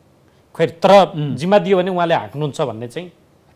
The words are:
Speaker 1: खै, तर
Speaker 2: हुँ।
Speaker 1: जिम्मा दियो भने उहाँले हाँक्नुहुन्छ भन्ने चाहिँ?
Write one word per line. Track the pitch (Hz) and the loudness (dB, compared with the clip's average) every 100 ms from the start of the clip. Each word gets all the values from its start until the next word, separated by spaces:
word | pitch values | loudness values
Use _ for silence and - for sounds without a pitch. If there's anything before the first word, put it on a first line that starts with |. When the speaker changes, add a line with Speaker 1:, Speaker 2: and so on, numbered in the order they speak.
| _ _ _ _ _ - | _ _ _ _ _ -4
Speaker 1:
खै, | 165 | -4
तर | - 190 196 175 165 | 0 4 6 6 0
Speaker 2:
हुँ। | 147 120 | -6 -6
Speaker 1:
जिम्मा | 170 208 | 0 0
दियो | 180 190 | 2 0
भने | 180 | 0
उहाँले | 180 170 156 | -2 0 -2
हाँक्नुहुन्छ | 107 139 151 123 | -4 -8 -8 -4
भन्ने | 147 110 120 | -6 -6 -12
चाहिँ? | 160 175 - _ _ _ | -12 -14 -20 _ _ _